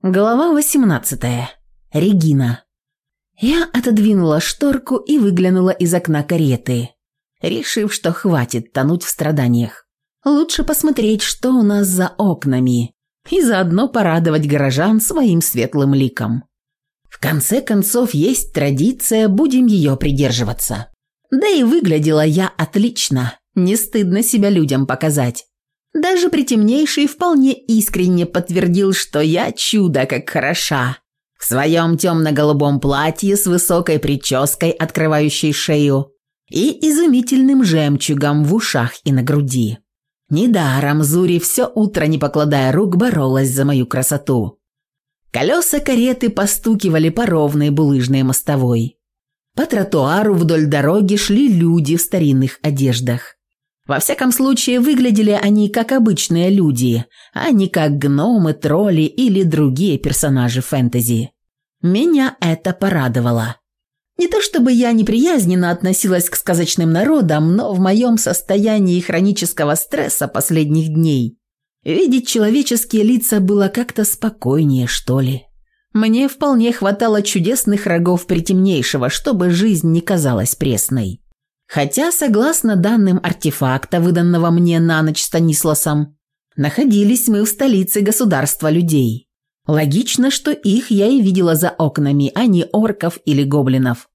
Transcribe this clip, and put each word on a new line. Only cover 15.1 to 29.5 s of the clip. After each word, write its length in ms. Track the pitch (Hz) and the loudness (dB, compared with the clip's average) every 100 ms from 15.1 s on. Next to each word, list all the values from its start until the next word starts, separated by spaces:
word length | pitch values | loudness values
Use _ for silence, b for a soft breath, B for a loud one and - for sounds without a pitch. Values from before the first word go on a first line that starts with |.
| 339 247 170 | 0 2 2
светлым 520 | 165 127 113 147 139 | 0 -2 -2 0 2
ликом. 520 | 139 131 - 110 120 - _ _ _ _ _ _ | 2 0 -2 -6 -6 -8 _ _ _ _ _ _
В 100 | - | -10
конце 400 | 139 156 - 233 | -4 -2 -2 -2
концов, 520 | 277 208 196 240 247 | 0 -2 0 0 0
есть 400 | 147 175 254 - | 0 0 0 -4
традиция, 720 | - 143 135 180 254 - 220 220 | -4 -2 0 0 -2 -2 0 2
будем 380 | 196 302 254 247 | 2 2 2 2
её 320 | 208 147 135 | 4 2 0
придерживаться. 960 | - 139 139 120 110 - - 110 113 _ _ _ _ | 0 0 0 -2 -4 -4 -6 -8 -12 _ _ _ _
Да 200 | 269 415 | 0 2
и 140 | 359 | 2
выглядела 600 | 240 330 214 156 151 151 | 2 2 2 2 2 2
я 240 | 156 156 190 - | 2 2 -2 -4
отлично, 800 | 156 202 226 233 - 131 123 - _ | -4 0 -2 -2 -4 -2 -4 -8 _
не 220 | - 180 220 | -2 0 0
стыдно 480 | - 226 190 190 | -2 -2 0 0
себя 260 | - 226 202 | 0 0 2
людям 380 | 190 151 135 135 | 2 0 0 -2
показать. 600 | 135 156 143 123 120 - _ _ _ _ | -2 -2 0 -2 -4 -16 _ _ _ _
Даже 360 | 320 339 370 349 | -4 0 0 0
притемнейший 800 | - 269 233 208 262 302 - 285 | 0 0 2 2 2 0 0 -2
вполне 460 | - 359 311 269 | -2 0 2 2
искренне 720 | 262 - 226 208 190 180 180 170 | 0 -2 0 0 -2 0 0 0
подтвердил, 680 | 180 175 180 180 175 196 | -4 -4 -2 0 0 0
что 280 | 185 - 147 | -2 -4 -2
я 300 | 156 165 - | 0 0 -4